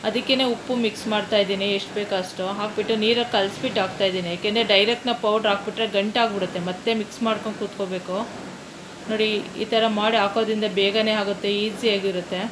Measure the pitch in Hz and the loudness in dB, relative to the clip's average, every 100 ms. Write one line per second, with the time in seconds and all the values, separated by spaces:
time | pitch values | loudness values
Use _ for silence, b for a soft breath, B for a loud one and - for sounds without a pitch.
0 | 214 220 - 262 262 226 - 247 226 208 | 0 -2 2 2 2 0 -2 0 0 -2
1 | 220 214 202 214 190 196 202 196 - 214 | -2 -2 2 2 4 2 0 0 -2 -6
2 | 202 190 185 - 185 202 208 214 214 220 | -2 -2 -2 -4 -4 -2 -4 -2 0 2
3 | 214 233 240 220 196 - 254 214 190 - | 4 2 2 2 0 -2 -2 0 -2 2
4 | 196 185 175 175 214 214 208 196 208 233 | 0 2 -4 -2 0 0 4 6 6 2
5 | 247 233 220 214 214 202 - - 220 208 | -2 0 2 2 2 0 -2 -4 -2 0
6 | 208 240 226 202 180 180 175 180 - 226 | 0 2 0 0 -4 -2 -4 -4 -2 -2
7 | 208 - 226 214 214 208 202 - 190 185 | -2 -2 0 0 -4 -6 -8 -4 -4 -4
8 | 180 185 240 - - - - - - - | -4 -4 -4 -8 -12 -14 -16 -16 -16 -14
9 | - 220 214 208 - - 220 226 226 214 | -4 0 2 0 -4 -6 0 2 4 4
10 | 214 226 202 226 220 214 208 190 196 214 | 2 4 2 2 0 0 0 2 2 4
11 | 220 214 202 202 202 208 214 202 233 202 | 2 2 0 -2 0 0 0 0 0 2
12 | 190 180 175 185 220 | 0 -2 -4 -4 -6